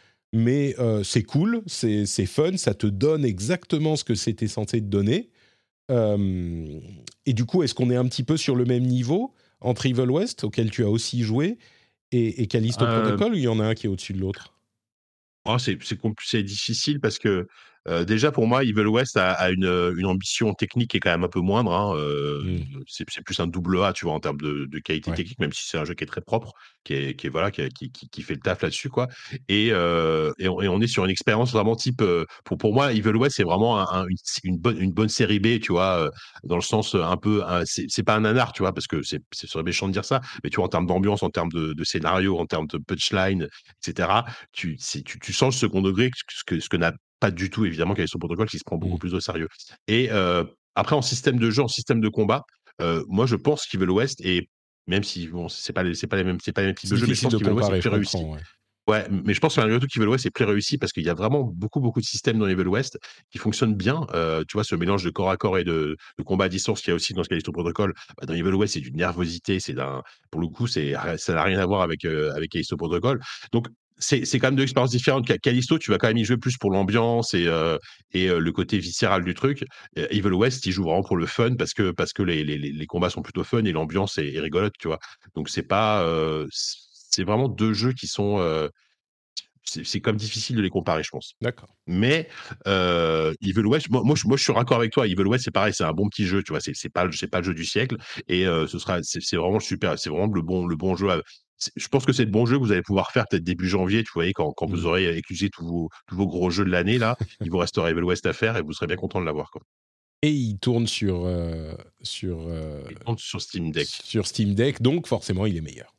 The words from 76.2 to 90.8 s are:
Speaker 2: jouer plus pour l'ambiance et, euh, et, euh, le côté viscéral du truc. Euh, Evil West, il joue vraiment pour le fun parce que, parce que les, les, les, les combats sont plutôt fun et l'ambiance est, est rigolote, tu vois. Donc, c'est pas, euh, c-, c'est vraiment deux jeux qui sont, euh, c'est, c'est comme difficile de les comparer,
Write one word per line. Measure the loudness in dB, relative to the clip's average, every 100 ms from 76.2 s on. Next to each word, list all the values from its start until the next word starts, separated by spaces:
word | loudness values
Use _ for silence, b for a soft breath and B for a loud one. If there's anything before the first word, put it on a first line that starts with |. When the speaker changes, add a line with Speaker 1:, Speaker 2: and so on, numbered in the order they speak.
| 2
Speaker 2:
jouer | 0
plus | 0 -2
pour | 0
l'ambiance | 2 2 2 2 0 0 2
et, | 2
euh, | 2 0 -2 B B _
et, | 0 2
euh, | 2
le | 2
côté | 0 0 -2
viscéral | -2 0 2 2
du | 0 0
truc. | -2 -2 -8 B B -6
Euh, | -2
Evil | 0 2
West, | 2 2 0 -4
il |
joue | -2 0
vraiment | 0
pour | 0 -2
le | 0
fun | 0 0 0
parce | -2
que, | 0 0
parce | 0 -4
que | -2
les, | 0 0
les, | -2 -4
les, | -6
les | -8 -6
combats | -2 -2
sont | -2
plutôt | -6 -6
fun | -2 0
et | 0
l'ambiance | 0 -2 -2 -2 -2
est, | -4
est | -4
rigolote, | -2 0 0 -2
tu | -6
vois. | -6 B B B -8
Donc, | -6
c'est | -6
pas, | 0 2 4 2
euh, | 2 2 0 -2 -4
c-, | -6 -8 -10 -18 -20 -4
c'est | -2
vraiment | 0 0 0
deux | 0 0
jeux | 2 0
qui | -2 -6
sont, | -2 0 0
euh, | 0 0 -2 -8 _ _ _ _ _ -16 -16 _
c'est, | -10 -8 -6
c'est | -2
comme | -2 -2
difficile | -4 -6 -2 0
de |
les | 0
comparer, | 0